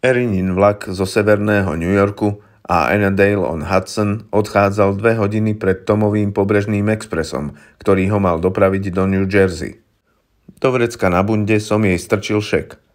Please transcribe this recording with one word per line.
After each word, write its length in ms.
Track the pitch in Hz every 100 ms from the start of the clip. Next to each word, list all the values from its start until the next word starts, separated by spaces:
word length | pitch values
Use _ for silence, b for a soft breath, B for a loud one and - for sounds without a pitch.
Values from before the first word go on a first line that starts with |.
Erinin 520 | 127 123 123 98 92
vlak 320 | 92 101 104 -
zo 160 | 92 95
severného 680 | 113 104 104 104 104 95 80
New 120 | 85
Yorku 520 | 101 101 101 104 104 B B -
a 240 | 87 65
Annandale 480 | 101 101 98 101 101
on 240 | 69 80 76
Hudson 640 | 95 - - 104 107 -
odchádzal 680 | 104 104 104 101 98 98 98
dve 200 | 113 113
hodiny 400 | 101 107 107 107
pred 280 | 95 92 -
Tomovým 440 | 104 107 104 104
pobrežným 560 | 101 98 104 101 104 104
expresom, 680 | 107 - 82 78 65 73 B B B
ktorý 320 | - 95 95
ho 40 | 104
mal 160 | 95 82
dopraviť 520 | 92 95 98 98 98
do 160 | 90 95
New 160 | 98 95
Jersey. 560 | 101 95 82 - - _ _ _ _ _ _ - _
Do 80 | 139
vrecka 360 | 127 120 - 95
na 120 | 87 98
bunde 320 | 107 104 107
som 240 | 107 107
jej 160 | 104 90
strčil 440 | - 104 - 104
šek. 360 | 104 82 - - _